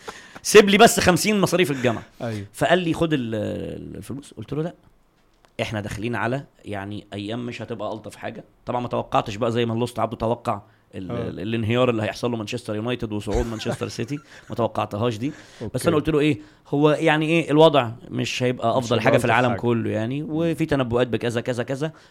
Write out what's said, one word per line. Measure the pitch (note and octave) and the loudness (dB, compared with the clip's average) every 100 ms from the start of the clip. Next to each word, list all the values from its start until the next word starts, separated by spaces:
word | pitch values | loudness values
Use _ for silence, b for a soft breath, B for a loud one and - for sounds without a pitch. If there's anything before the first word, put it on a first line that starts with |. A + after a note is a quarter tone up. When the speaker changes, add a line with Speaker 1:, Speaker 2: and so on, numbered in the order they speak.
| B B B B | B B B B
Speaker 1:
سيب | - G#3 G3+ | 8 8 10
لي | G3 | 8
بس | G#3+ - | 8 8
خمسين | - F3 G3+ G#3+ | 4 4 2 2
مصاريف | F3+ F3 F3+ | 2 2 0
الجامعة. | C#3 A#2+ G#2+ - - | 0 0 -2 -8 -10
Speaker 2:
أيوه. | A#2+ G#2+ G2+ | -6 -6 -8
Speaker 1:
فقال | - C#3+ F3+ | -2 2 2
لي: | E3+ | 2
"خد | D3+ E3+ | 0 0
ال-، | D3+ A2+ | 0 -2
ال-، | A2 G2+ F#2+ E2+ D#2+ D#2 D2+ | -4 -4 -6 -8 -10 -12 -14
الفلوس". | G2 A2 - | -12 -12 -14
قلت | - A2 | -16 -8
له: | C#3 | -6
"لا، | E3 E3+ _ _ _ _ _ _ _ - | -6 -10 _ _ _ _ _ _ _ -8
إحنا | A2+ G#2+ | -6 -4
داخلين | G#2 G#2 A2+ | -8 -8 -6
على، | A2+ A2 C3 - _ | -4 -2 -4 -8 _
يعني، | - G2+ G2 G2+ - | -10 -8 -8 -12 -12
أيام | G2+ G2+ A#2 A#2+ | -10 -8 -8 -8
مش | A#2 | -10
هتبقى | A2 A2+ G2+ | -10 -8 -8
ألطف | G#2+ G#2 - | -8 -12 -12
حاجة". | G#2+ A#2 - _ - | -12 -12 -18 _ -6
طبعا | B2 | -6
ما | B2 | -4
توقعتش | A#2 - C3 A#2 G2+ | -4 -2 -2 -2 -2
بقى | A#2+ | -2
زي | A#2 A#2 | 0 0
ما | |
اللوست | A2+ A#2+ - | 0 -2 -2
عبده | A2+ A#2 | -4 -2
توقع | A2+ A#2 - G2+ b b b | -4 -2 -4 -6 b b b
ال-، | G2 F#2+ | -12 -8
Speaker 2:
آه. | A#2+ A2+ | -6 -6
Speaker 1:
ال-، | D2+ | -8
الانهيار | G2+ A#2 A2 A#2+ B2+ | -4 -2 0 2 2
اللي | A2+ | 2
هيحصل | G#2+ - B2 | -2 -2 -4
له | A#2 | -4
مانشستر | G#2 B2 - | -6 -8 -6
يونايتد | G#2+ A#2 B2 A2+ | -6 -4 -4 -4
وصعود | G#2 G#2 G#2+ A#2 | -4 -2 -2 -2
مانشستر | A2+ A#2 A#2 G#2+ | -4 -6 -4 -6
Speaker 2:
<laughs> | - | -6
Speaker 1:
سيتي، | A#2 D3 B B - | -8 -8 B B -10
ما | A2 | -2
توقعتهاش | A2+ A2+ G#2 G2+ A#2+ G#2 | -2 0 -4 -2 -2 -2
دي. | C3 | -6
بس | - - - | -8 -16 -12
Speaker 2:
أوكي. | A2+ B2+ D#3+ | -8 -2 0
Speaker 1:
أنا | D#3 | 0
قلت | D3 | 2
له | D3+ | 2
إيه، | D3+ C#3 B B - | 2 0 B B -6
هو | C#3+ D3+ | 2 4
يعني | C#3+ D#3+ D3+ D#3 | 4 2 2 2
إيه، | E3 D3+ | 0 4
الوضع | D3 D#3+ C#3+ A#2+ A#2 - | 6 8 6 2 -4 -8
مش | A#2+ B2 - | -4 -4 0
هيبقى | B2+ B2 A#2 A#2 | 0 0 0 0
Speaker 2:
مش | |
Speaker 1:
أفضل | A2+ A#2 | 2 2
Speaker 2:
هيبقى | |
Speaker 1:
حاجة | B2 | 4
في | A#2+ | 4
Speaker 2:
ألطف | |
Speaker 1:
العالم | A#2 A2+ B2 | 4 4 4
Speaker 2:
حاجة. | G2 | 0
Speaker 1:
كله | A#2+ A#2 G#2+ | 0 0 0
يعني، | G#2 A2 C#3 | -2 -2 -4
Speaker 2:
مم. | D3+ | -4
Speaker 1:
وفي | D#3 E3 D#3+ D#3+ | -2 -2 -2 0
تنبؤات | C#3+ B2 A#2+ B2 | 0 0 0 0
بكذا، | A2+ A#2 A#2 | 0 -2 -2
كذا، | A#2+ A#2+ | -4 -4
كذا، | A#2 C3+ D#3 b b | -4 -4 -6 b b